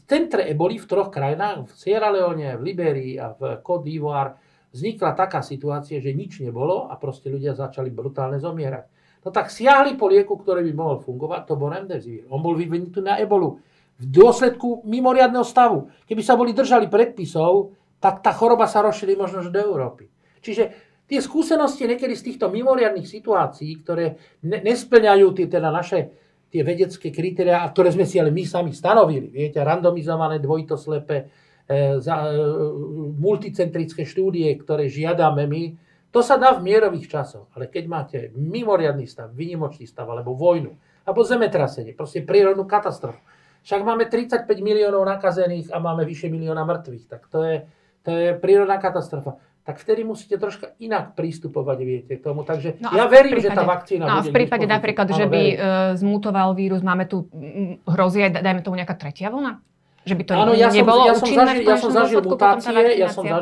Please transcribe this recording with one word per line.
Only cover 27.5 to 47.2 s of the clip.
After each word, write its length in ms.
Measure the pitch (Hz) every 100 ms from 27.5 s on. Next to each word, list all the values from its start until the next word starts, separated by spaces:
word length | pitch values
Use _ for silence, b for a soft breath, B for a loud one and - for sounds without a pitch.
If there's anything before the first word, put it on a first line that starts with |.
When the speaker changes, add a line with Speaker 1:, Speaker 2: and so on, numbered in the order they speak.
| 175 170
Speaker 1:
a 60 |
ktoré 160 | - 180
sme 160 | 175 185
si 160 | 185
ale 80 | 151
my 160 | 160 151
sami 240 | 175 170
stanovili, 560 | - 180 226 175 139 -
viete, 320 | 131 147 151
randomizované, 800 | 143 175 175 175 156 160 156 156
dvojito 400 | 139 160 156 147
slepé, 480 | 151 147 147 143 139 b b b b
e, 320 | 139 139 139
za-, 320 | 147 156 151
e, 80 | 151 151 156 151 147 147 151 147 147
multicentrické 880 | 185 208 202 - 170 170 160 - 147
štúdie, 480 | - 190 170 156
ktoré 320 | 143 - 151 139
žiadame 640 | 135 160 170 156 143 147
my, 120 | 156 165 - b b b
to 120 | 233
sa 160 | 233 269
dá 160 | 254 214
v 80 |
mierových 480 | 180 214 208 170 -
časoch. 380 | 151 - 107 -
Ale 160 | - 127
keď 160 | 175 165
máte 280 | 160 135 131 117
mimoriadny 720 | 117 151 220 226 185 156 139
stav, 280 | 120 - 113 123
výnimočný 480 | 170 170 147 -
stav, 240 | 117 - 117
alebo 240 | 117 120
vojnu, 400 | 127 175 175 131 - b b
alebo 160 | b 190
zemetrasenie, 680 | 233 247 214 180 139 - 113
proste 320 | - 151 180
prírodnú 400 | 147 196 196 196
katastrofu. 560 | 190 208 190 - - - _ b b b -
Však 160 | 202
máme 240 | 208 233 233
tridsaťpäť 560 | 233 240 240 233 196
miliónov 400 | 202 214 202 196
nakazených 720 | 190 196 190 175 180 175 160
a 80 | 175
máme 240 | 170 165 160
vyše 240 | 165 170
milióna 320 | 160 160 160
mŕtvych. 400 | 156 170 160 120 -
Tak 100 | 117